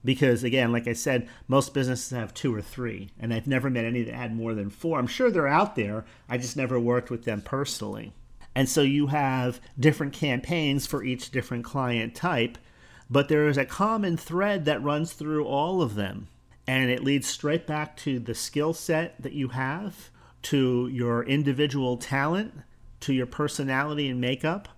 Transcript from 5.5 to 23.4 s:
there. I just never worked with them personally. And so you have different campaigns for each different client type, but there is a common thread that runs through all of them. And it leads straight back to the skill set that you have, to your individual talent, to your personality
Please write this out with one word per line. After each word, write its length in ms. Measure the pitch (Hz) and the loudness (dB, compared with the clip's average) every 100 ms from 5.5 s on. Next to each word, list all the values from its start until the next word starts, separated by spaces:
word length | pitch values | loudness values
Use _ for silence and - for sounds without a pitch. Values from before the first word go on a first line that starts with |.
| 156 208 | 4 2
there. 300 | - 104 107 - - - | 0 -2 -4 -8 -20 -6
I 100 | 123 | -4
just 180 | 123 139 | -4 -2
never 220 | 127 127 | 0 2
worked 320 | 117 123 120 | 2 2 0
with 140 | 117 | -4
them 180 | 117 104 | -2 -4
personally. 720 | - 135 139 - 104 107 107 - - - - | -4 -4 -4 -6 -8 -8 -12 -16 -20 -20 -6
And 140 | 131 131 | 0 2
so 140 | 156 | 4
you 260 | 139 143 143 | 4 4 2
have 520 | 147 135 131 127 127 - - | 2 2 0 -2 -4 -12 4
different 340 | 151 151 143 | 4 4 -4
campaigns 760 | - 151 127 - 170 151 139 - | -2 0 0 0 0 2 2 0
for 160 | 143 | -4
each 280 | 127 127 - | -2 -6 -4
different 340 | 131 - 120 | -6 -4 -6
client 500 | 117 143 123 117 113 | -4 -2 0 0 -2
type, 420 | - 175 143 113 - - - - - - | -2 0 2 0 -2 -20 -20 -20 -20 0
but 180 | 131 139 | 2 4
there 200 | 151 151 | 4 4
is 100 | 139 | 2
a 60 | |
common 520 | 135 - 208 220 196 165 | 0 0 0 2 0 -2
thread 480 | - 170 202 196 | -2 0 0 0
that 180 | 151 135 | 0 0
runs 300 | 143 151 165 | 0 0 -2
through 320 | - 151 151 | -6 -2 -2
all 380 | 120 139 160 185 | 0 0 2 2
of 120 | 135 104 | 0 0
them. 320 | 98 98 101 - _ - - | -4 -6 -14 -20 _ -12 -2
And 220 | 131 127 | 2 2
it 140 | 127 | 2
leads 240 | 135 139 135 | 2 0 0
straight 380 | - 147 156 - | -4 -2 -2 -2
back 300 | 151 151 - | -4 -4 -6
to 200 | 147 127 | -4 -2
the 160 | 113 | -4
skill 380 | 113 - 143 151 | -6 -4 0 0
set 480 | 165 - 160 170 - | -2 0 0 0 -8
that 100 | 135 | -8
you 160 | 147 131 | -4 -4
have, 600 | 120 131 160 202 - - - - - | -2 -4 -4 -8 -12 -20 -20 -20 -14
to 460 | - 143 127 123 123 | 0 2 4 2 0
your 360 | 127 120 117 | -2 0 0
individual 720 | 120 139 143 131 147 135 127 123 | 2 2 2 2 0 2 0 -2
talent, 580 | - 139 147 180 220 - - - - - | -2 0 0 0 -4 -10 -20 -20 -20 -10
to 120 | - | 0
your 140 | 131 123 | 0 0
personality 840 | - | -2